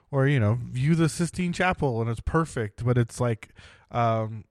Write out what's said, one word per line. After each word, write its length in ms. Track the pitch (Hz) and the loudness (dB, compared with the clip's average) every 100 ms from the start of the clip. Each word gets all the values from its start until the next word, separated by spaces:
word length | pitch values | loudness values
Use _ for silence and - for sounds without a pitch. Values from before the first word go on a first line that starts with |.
| _ | _
or, 160 | 139 135 | 0 2
you 120 | 143 | 4
know, 180 | 104 117 | 2 2
view 340 | 120 123 139 160 | -2 -2 2 4
the 140 | 165 | 2
Sistine 440 | - 170 - 180 | 0 -4 -2 -4
Chapel 480 | 170 180 151 143 117 | 0 0 0 0 0
and 80 | 113 | -2
it's 100 | 113 | -4
perfect, 640 | - 160 160 - 107 - 120 | 0 0 0 -4 -6 -4 2
but 120 | 123 | 2
it's 220 | 117 - | 2 0
like, 300 | 123 113 - - - - _ | -2 -2 -8 -20 -20 -20 _
um, 520 | - 117 113 110 110 101 | -2 0 0 -4 -8 -14